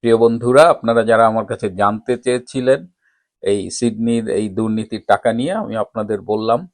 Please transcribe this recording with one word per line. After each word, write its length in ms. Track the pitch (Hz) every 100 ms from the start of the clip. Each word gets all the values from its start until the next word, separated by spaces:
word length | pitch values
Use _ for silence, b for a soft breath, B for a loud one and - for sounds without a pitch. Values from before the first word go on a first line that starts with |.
প্রিয় 160 | 117 113
বন্ধুরা, 460 | 117 117 120 127
আপনারা 400 | 165 143 113 113
যারা 240 | 110 113 113
আমার 200 | 113 104
কাছে 240 | 113 107
জানতে 460 | 92 101 107 - 123
চেয়েছিলেন 720 | 123 123 123 135 127 139 180 _ _ _ _ _
এই 280 | - 101 95
সিডনির 580 | - 120 107 117 117 110
এই 200 | 95 107
দুর্নীতির 540 | 95 110 107 107 107 -
টাকা 240 | 101 120
নিয়ে, 200 | 113 135
আমি 240 | 202 196 110
আপনাদের 440 | 104 117 104 104
বললাম 480 | 98 107 110 117 180